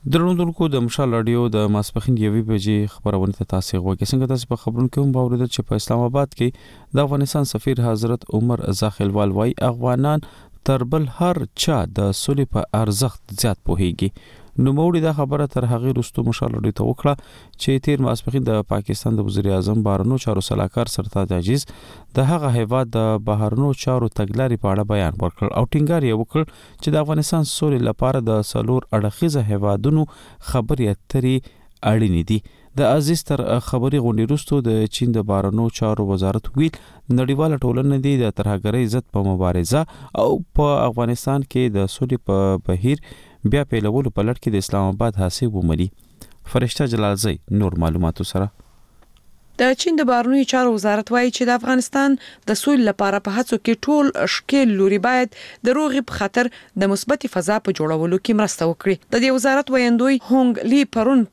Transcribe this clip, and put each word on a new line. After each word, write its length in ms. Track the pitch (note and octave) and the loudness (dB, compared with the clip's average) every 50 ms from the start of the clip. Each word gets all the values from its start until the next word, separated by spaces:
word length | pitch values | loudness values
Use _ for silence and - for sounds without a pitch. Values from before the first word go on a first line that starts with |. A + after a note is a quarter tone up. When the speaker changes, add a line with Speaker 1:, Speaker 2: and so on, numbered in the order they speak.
| - C3 | -4 0
Speaker 1:
درنو 160 | C3+ E3 E3+ F3+ | 2 2 2 2
اوریدونکو، 400 | F#3 E3+ F3 E3+ E3 - F3 D#3+ C#3 | 2 2 0 -2 0 0 0 0 2
د 60 | C3 A#2+ | 0 -2
مشال 280 | A#2 - - C#3+ B2+ A#2 | -2 0 0 0 0 0
راډیو 260 | A#2 A2 A2+ A#2+ A#2+ A#2+ A#2+ G#2+ | 0 0 2 2 2 0 0 2
د 120 | G#2+ G#2 G#2 G#2 | 0 2 2 2
ماسپښین 420 | G#2 G#2 - - A2+ G#2 - B2+ A2+ | 0 0 -2 -6 -4 0 0 0 2
یوې 200 | G#2+ G#2+ G#2 A2+ A2+ | 2 2 0 0 0
بجې 320 | G#2+ A2 G#2 F#2+ G#2 G#2+ G#2 G#2 G#2 - | 0 -2 0 0 0 0 0 0 -2 -6
خپرونې 400 | - - G#2 G2+ F#2+ F#2+ G2 G2 - | -6 -4 -2 0 0 0 0 -2 -4
ته 60 | - - | -4 -2
تاسې 220 | - F#2+ F#2 - - F#2+ | -2 -4 -2 -2 -4 -2
غوږ 140 | F2+ F#2+ F#2+ - | -2 -2 -2 -2
یاست. 120 | A2 G#2 | -2 0
څنګه 140 | - C3 C3 B2 | 0 0 0 0
تاسې 140 | C3 B2+ A#2+ - | -2 -4 -2 -4
په 100 | A#2+ - | -6 -4
خبرونو 260 | - - A2+ A#2 B2+ B2 | -4 -4 0 0 0 0
کې 100 | - C#3+ C#3+ | 0 0 0
هم 60 | C#3 B2+ | 2 2
واورېدل 340 | B2+ B2+ B2 A#2+ A#2+ B2+ A#2+ - | 2 2 0 0 0 0 -2 -2
چې 60 | - A#2+ - | -6 -4 -2
په 140 | A2 G#2+ | -2 -4
اسلام 200 | - - A#2+ A#2 A#2+ A#2+ | -2 0 0 0 0 0
آباد 260 | B2+ C#3 C#3+ C#3 - - | 0 0 -2 -2 -2 -2
کې 100 | B2 B2 C3 - - - - - - - - | -2 -2 -2 -4 -20 -20 -20 -20 -18 -4 0
د 100 | C3+ D3 | 0 0
افغانستان 460 | C#3 C#3+ C#3 C#3 C3+ - D3+ C#3+ - | 0 0 -2 -2 0 0 -2 -2 -2
سفیر 340 | - C#3 - - C3 B2 A#2+ A#2 | -4 -4 -2 -2 0 0 2 0
حضرت 380 | A2+ G#2+ A2 A#2 A#2+ A#2+ - - - G#2+ | 0 0 0 -2 -2 -2 -4 -4 -2 0
عمر 260 | A2+ A#2+ A#2+ A2+ - - G2 F#2 | 0 0 0 -2 -2 -4 -2 0
زاخیلوال 560 | A2 G#2+ G#2 - G2+ G2 G2 G#2 G#2 G2+ F#2+ G2+ | -2 -4 -2 0 -2 0 2 2 0 2 2 0
وایي، 180 | A2 A#2+ B2+ - - B2 | 0 0 0 0 -2 -2
افغانان 580 | A#2+ A#2+ A#2+ B2 B2 B2 C3+ D3 D3+ D3+ - - - - - - - - _ | -2 0 -2 0 0 2 2 0 0 -2 -2 -6 -20 -20 -20 -20 -20 -6 _
تر 140 | - C3+ C3 B2+ B2 D3+ | 0 0 0 0 0 0
بل 120 | D#3+ D#3 C3 - - | 0 0 -2 -2 0
هر 160 | F3 F3+ F3 E3 B2 G#2+ _ | 0 0 0 0 -4 -8 _
چا 240 | - - - D#3 B2 F2+ | -4 -2 0 0 0 0
د 260 | F2 F#2 - G#2 G2+ G#2 - - | -2 -2 -2 0 0 0 -2 -2
سولې 220 | - C#3+ C#3 C#3 - - G#2+ | -2 0 0 0 0 0 -4
په 20 | - - - G#2+ | -2 0 0 0
ارزښت 580 | A2+ G#2+ G#2 G2+ C3+ B2 - - - - - G2 | 0 0 0 0 0 -2 -2 -6 -16 -14 -6 -2
زیات 180 | - A#2 F#2+ - _ | -2 -2 -2 -2 _
پوهیږي. 720 | - E2+ F#2 G2 F2+ E2+ - F#2 F#2+ - - - - - - - - - - B2+ | -2 0 0 0 0 0 -2 -2 -4 -4 -6 -20 -20 -20 -20 -20 -8 -2 0 2
نوموړي 360 | C3+ C3+ D3 D#3+ F3 F3 E3+ | 2 2 2 2 2 2 2
دا 100 | D#3 D#3+ D3+ C#3+ | 2 0 0 0
خبره 260 | C#3+ C3+ C#3+ D3 D3 C#3 | -2 -2 0 -2 -2 -2
تر 120 | - C3 B2 | -2 -2 0
هغې 260 | A#2 B2 A2+ A#2+ C3 | 0 0 0 0 0
وروسته 300 | C3+ A#2+ A#2 - - - A#2 A#2 | 0 0 -2 -4 -4 -2 -2 0
مشال 220 | A2+ - - A#2 A2+ | 0 -2 -2 -4 -2
راډیو 220 | A2 G#2 A2+ A2 - | -2 -2 -2 0 0
ته 80 | G#2+ | 0
وکړه 260 | A#2 B2 - - C#3+ C#3+ C#3 - - - - - - - - | 0 0 0 0 -2 -2 -2 -6 -20 -20 -20 -20 -20 -14 -6
چې 220 | - - C3+ C3+ - | -2 0 0 0 2
تیر 160 | - D3 C3+ C3+ | 0 0 2 2
ماسپښین 380 | A#2+ A#2 A2+ - - B2 C3+ B2+ A#2 | 0 0 -2 -4 -4 -2 -2 0 0
د 160 | A2 G#2+ G2+ - | 0 0 0 -2
پاکستان 460 | G2+ G#2 G#2 - G#2 - - A#2 A2+ G#2+ | -4 -4 -2 -4 -6 -4 -2 -2 0 0
د 80 | G2+ G2+ | -2 -2
وزیر 180 | G2 G#2 G2 G2 | -2 0 0 0
اعظم 340 | F#2+ F#2 F#2 G2 G#2+ A2+ G#2 | 0 0 0 2 0 0 2
بهرنیو 360 | G2+ G2 F#2+ F#2+ A#2 C3 C3 - | 0 0 0 2 0 0 0 0
چارو 180 | A#2 G#2+ F#2+ F#2+ - | -2 -2 -2 -2 -2
سلاکار 420 | G#2+ G2+ G2 F#2 - - A#2 - - | -2 -2 -2 -2 -2 -2 -4 -2 -4
سرتاج 380 | - F#2+ G#2+ - G2 G2 F#2 F#2+ | -6 -6 -4 -2 -4 -2 0 -2
عزیز 260 | F2+ E2+ F#2+ B2 C#3+ C3+ - - - - - - - - - - B2+ | -2 0 0 0 -2 -2 -6 -16 -20 -20 -20 -20 -20 -20 -6 -2 0
د 80 | C3+ C3+ | 0 2
هغه 200 | E3+ E3+ D3+ C#3 A#2+ | 0 0 0 0 0
هیواد 340 | A#2+ A2+ G#2 A#2+ C3 C3 A2+ A#2 | 0 0 0 0 -2 -2 0 0
د 100 | A2+ A2 A2 A2 G#2+ G#2 G#2+ | 0 0 2 0 0 0 -2
بهرنیو 500 | G#2+ G#2 G#2+ G#2+ G#2+ A#2 C#3 C#3+ C3+ - - | -2 0 0 0 0 0 0 0 0 -2 -2
چارو 240 | - B2+ B2+ A#2 A2 - - | -2 0 0 0 -2 -2 -2
تګلارې 380 | G#2+ G2 G#2 A2+ C3 C3 A#2+ G#2+ - | -4 -2 0 -2 0 0 0 0 0
په 80 | G2+ | 0
اړه 120 | F#2+ G2+ G#2 G2+ | 0 0 0 0
بیان 240 | G#2 G2+ F#2+ D#2+ - - | 0 0 0 0 0 -2
ورکړ 240 | - F2+ - - - G2 - - | -4 -4 -2 -2 -4 -2 0 0
او 60 | C#3 - | 0 2
ټینګار 300 | - D3+ D3+ D3 E3+ E3 C#3+ B2 | 2 0 2 2 2 2 2 2
یې 100 | A2 A2 | 0 0
وکړ 220 | A2+ _ - D3+ D#3+ - - - - - - - | -2 _ -2 -2 -2 -2 -6 -20 -20 -20 -20 -6
چې 60 | - D#3 D3 | -4 0 0
د 0 | D3+ D3+ | 0 0
افغانستان 440 | D3 D#3 D#3 D3+ - - E3 D3+ - | 0 0 -2 0 0 0 0 0 -2
سولې 280 | - - D3+ D3+ C#3 B2 A#2+ A2+ | -2 -2 0 0 2 2 0 0
لپاره 340 | A2 - C3 B2+ C3+ C3+ A#2 A2+ | 0 0 0 0 0 0 0 0
د 120 | A2 G#2+ G#2 - | 0 0 0 -2
څلور 380 | - A2+ A2 A2+ B2+ B2+ - - - A2 | -4 -4 -2 0 0 -2 -2 -2 -2 0
اړخیزه 480 | G#2 G#2+ - - - E3+ D3 C#3+ A2+ G#2 | 0 -2 -2 0 -2 0 0 0 0 0
هیوادونو 520 | G#2+ G2+ G2+ G2+ G2+ G2+ G#2 C#3 D3+ D#3 D#3 D3+ - - - - - - - - | -2 0 0 0 0 2 2 2 2 2 0 -2 -6 -20 -20 -20 -20 -18 -12 -4
خبرې 340 | - C3 A2+ A#2 D3+ C3 B2 G#2 | -2 -2 0 0 0 0 0 0
اترې 440 | G2 - - _ - C3+ B2+ B2+ C3 C3 - - _ - - - - _ - G#2 | -2 -2 -6 _ -2 0 0 2 0 0 -4 -6 _ -20 -20 -20 -20 _ 0 2
اړینې 300 | G#2+ A2+ A#2 G2+ F2+ E2+ E2 - | 2 4 4 2 2 2 2 0
دي. 60 | G#2+ G#2+ - - - - - - - - | -2 -2 -2 -6 -20 -20 -20 -10 -2 0
د 100 | F#3+ A2 B2+ D#3 | 2 4 4 2
عزیز 260 | D3 D3 E3+ D#3 - - | 2 2 0 -2 -2 -2
تر 100 | D3 C3 B2 - - B2 - - | -4 -2 0 0 -2 -2 -2 -2
خبري 280 | - B2+ A#2 C3+ C#3+ C#3+ A#2+ | -2 -2 0 0 0 0 0
غونډې 200 | A#2+ A2 G#2+ - | 0 0 0 0
وروسته 280 | C#3+ D3 D3 - - D3 C#3+ B2 A#2 | 0 0 -2 -2 -2 -2 0 2 2
د 240 | A2 A2 A2 G#2+ - - | 2 2 0 0 -2 -2
چین 180 | B2 A#2+ A#2 | -2 0 0
د 100 | A2+ G2 G2+ | 0 0 0
بهرنیو 380 | G2 G2 G2 G2 G2 A2 A#2 A2+ - - | 0 0 0 0 0 0 0 -2 -2 -2
چارو 280 | - G#2+ G#2+ G#2 G#2+ G2 | -2 0 0 0 0 0
وزارت 400 | G2 F#2 F#2+ F#2+ G2 A2+ - - | 0 0 0 0 0 -2 -4 -4
ویل، 240 | - C3 D#3 D#3+ - - - - - - - - B2 B2 | -2 0 0 0 -2 -6 -20 -20 -20 -20 -4 0 0 2
نړیواله 360 | C3 B2+ C#3 C3+ D#3 D#3+ D#3 C3+ - | 2 0 0 0 2 0 0 0 0
ټولنه 320 | B2 A#2+ B2 C3+ C#3+ C#3 C3+ C3 | 0 0 0 2 2 0 2 2
دې 100 | C#3 C#3+ C3 A#2+ | 2 2 2 2
د 100 | G#2+ G2+ - | 0 0 -2
ترهګرۍ 420 | G2+ G#2 G#2 F#2+ - G#2 G#2+ B2 B2+ A2 | -2 0 0 0 0 0 0 0 0 0
ضد 160 | G#2+ B2+ - _ - | 0 -2 -4 _ -4
په 100 | A2 G2 G2 | 0 0 2
مبارزه 500 | F#2+ F2+ F#2 F2+ F2 F2+ E2+ E2 A#2 D3 D#3+ - - - C#3 - - - - | 0 2 0 0 2 0 0 2 2 0 0 -2 -8 -20 -20 -10 -2 -2 0
او 40 | - - - F3 _ - - | 2 0 -2 -2 _ 0 2
په 180 | D3 D3 C#3+ C3+ A#2 | 2 2 2 2 0
افغانستان 680 | B2 A2+ A#2+ A#2+ A#2 A#2+ A#2+ - - C3+ C#3 C#3 - | 0 0 0 -2 -2 -2 -2 -2 -2 -2 -2 -4 -2
کې 240 | - B2 B2+ B2 G#2 G2 | -2 0 0 0 0 0
د 100 | G2 F#2+ - | -2 -2 -2
سولې 220 | - C3+ B2 C3 A#2+ _ - | -4 -2 -2 -2 -4 _ 0
په 80 | G2 G2 G2 G2 F#2+ F#2+ - - | 0 2 2 2 0 0 0 -2
بهیر 360 | F2+ F2+ F#2+ B2+ C#3+ D3 - - - - - - - _ - G#2 | -2 0 0 0 0 0 -4 -16 -20 -20 -20 -20 -20 _ -2 0
بیا 80 | G#2+ C#3+ C#3+ - | 2 2 0 0
پیلولو 420 | - A2+ G#2 G#2 A2 C3 C#3 B2 - | -2 0 0 0 0 0 -2 -2 -2
په 60 | - G2+ A2 | -2 -2 -2
لړ 80 | B2 - | -2 -2
کې 100 | - B2 G#2+ | -4 -2 -2
د 80 | G2 | -2
اسلام 240 | F#2 - - G2+ G2 F#2+ | -2 -2 -2 0 0 0
آباد 300 | F#2+ G2+ A#2 A#2 G2+ G2 | 0 0 -2 -2 0 0
هڅې 280 | F#2+ F2+ - - C3 A#2+ | -2 -2 -2 -2 -4 -2
ومني. 340 | G#2 F#2+ F2 E2 D#2+ D#2+ F2+ F#2+ - - - _ _ _ - - - - - - - | -2 0 0 0 2 0 0 -4 -4 -12 -20 _ _ _ -20 -20 -20 -20 -18 -4 -2
فرشته 320 | B2 - A#2 - - D3+ B2+ | -2 -2 -2 -2 -2 -2 -2
جلالزی 400 | A#2 A2 G#2+ G2+ G2+ F#2+ G#2+ G#2+ D#2+ - - - A2+ G#2+ | 0 0 0 0 0 0 -2 -2 -4 -4 -6 -2 -2 0
نور 160 | G2+ F#2 F2+ - E2 | 0 0 0 0 0
معلوماتو 420 | E2 D#2+ E2+ F2 E2 E2+ - G2+ - | 0 0 0 0 -2 -2 -4 -8 -6
سره. 180 | - F#2 F#2+ G2+ _ - - _ _ - - _ _ - - _ - - _ - - - _ _ - - | -2 -4 -4 -4 _ -12 -20 _ _ -20 -20 _ _ -20 -20 _ -20 -20 _ -20 -20 -20 _ _ -4 0
Speaker 2:
د 120 | A#3+ B3+ C4+ - - | 2 2 2 2 0
چین 160 | F4 E4 D4+ | 0 0 2
د 80 | D4+ B3 | 2 2
بهرنیو 380 | B3 A#3+ A#3+ B3 C4 C#4 C4 - | 2 2 2 2 2 2 2 2
چارو 240 | - C4 B3+ B3 A3+ | 2 2 2 2 2
وزارت 380 | G#3+ F#3+ G#3+ G#3 G#3 G#3+ - A3+ | 2 0 0 0 0 -2 0 0
وایي 160 | B3 B3 B3 | 2 2 2
چې 180 | - - B3+ A#3+ | 0 0 0 0
د 80 | A#3+ A#3+ | 0 0
افغانستان 580 | A#3+ B3 C4 B3+ B3 - - C#4 C#4 C#4 C#4 B3+ | 0 0 0 0 0 0 0 0 2 2 2 0
د 400 | - - - - _ - A3 - | -2 -14 -20 -14 _ -4 -4 0
سولې 240 | - C#4+ D4 C4 A#3+ G#3+ | 2 2 2 4 4 2
لپاره 320 | G3+ - G#3 G3 G3 G3+ - G#3 | 0 0 0 0 0 -2 -2 -2
په 100 | G3 A3+ | -2 -2
هڅو 180 | B3+ - A#3+ G#3+ _ | -2 -2 -2 -2 _
کې 100 | - A3+ A3 - | -2 -2 -2 0
ټول 260 | - D4+ D4 C#4+ C#4 - - - D3 - | 0 2 2 2 2 0 0 -2 -2 -2
ښکیل 420 | - _ - C4+ C#4 C4+ A#3 G#3 F#3+ | -6 _ 0 2 2 4 4 2 2
لوري 180 | G3 G3 G3+ G3+ F3+ A#3+ | 2 2 2 2 2 2
باید 320 | B3+ B3+ B3+ - - - - - - - - A3+ | 2 2 0 -2 -6 -16 -20 -20 -20 -4 -2 0
د 100 | B3+ D4 | 0 2
روغې 300 | D#4 D4+ B3+ C#4 A#3+ - | 0 0 -2 -2 -4 -4
په 80 | - - | -6 -4
خاطر 320 | G#3 G3 - A#3+ B3 B3 | -4 -2 0 0 0 0
د 400 | - - - - _ F#3 G3 G3 | -4 -10 -20 -12 _ -2 0 0
مثبتې 400 | G3 F#3+ - - C#4+ C#4+ - - - F#3 | 0 -2 0 -2 -2 -2 -2 -4 -4 -2
فضا 180 | E3 E3+ G#3 G#3+ _ | -2 0 -2 -2 _
په 140 | - F#3 - | -2 -2 -2
جوړولو 400 | D#3 D#3 D#3+ D#3 D#3+ E3+ F3 F#3+ | -2 -2 0 -2 0 0 -2 -2
کې 180 | _ - A3+ G#3 | _ 0 2 2
مرسته 280 | G#3+ F#3+ - - E3 E3 | 2 0 -2 -2 -2 -2
وکړي. 260 | E3 _ - G3 F#3+ - _ _ | -2 _ -2 -2 -2 -2 _ _
د 120 | - B3+ A#3 | -2 0 2
دې 60 | C4 C4 C4 | 2 2 2
وزارت 360 | A3 C#4 C4+ C#4 C#4+ - B3+ C4 | 2 2 2 2 0 0 0 2
ویندوی 440 | B3 A#3+ A#3 A#3 B3 C4 C#4 B3 - - | 2 2 2 4 4 2 2 2 0 2
هونګ 420 | A#3+ C4 B3+ B3 A3+ - - A#3 B3+ | 2 4 4 2 2 0 0 2 2
لی 100 | C#4+ C#4 - - A3+ | 2 2 2 0 0
پرون 280 | A3 A#3+ C#4 C4 A3 - | 2 4 4 4 2 2